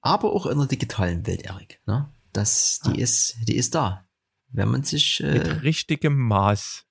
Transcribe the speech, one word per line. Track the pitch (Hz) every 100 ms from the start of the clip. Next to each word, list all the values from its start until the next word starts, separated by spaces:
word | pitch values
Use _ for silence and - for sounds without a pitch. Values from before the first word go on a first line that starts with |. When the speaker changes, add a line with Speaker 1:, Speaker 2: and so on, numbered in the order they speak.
Speaker 1:
aber | - 240 214
auch | - -
in | 147
der | 135
digitalen | 127 113 - 90 85 -
Welt, | 90
Erik, | - 90 - - -
ne? | 117 143 - _
Das, | 104 101 - - - -
die |
Speaker 2:
Ah. | -
Speaker 1:
ist, | 120 - - 117 113
die | -
ist | 123
da. | 160 113 95 _ _ _ _ _
Wenn | 120 101
man | 127
sich, | 139 147 - -
äh, | 143
Speaker 2:
Mit | 143 - 156
richtigem | 143 160 - 156 156 139
Maß. | 120 101 98 104 - - _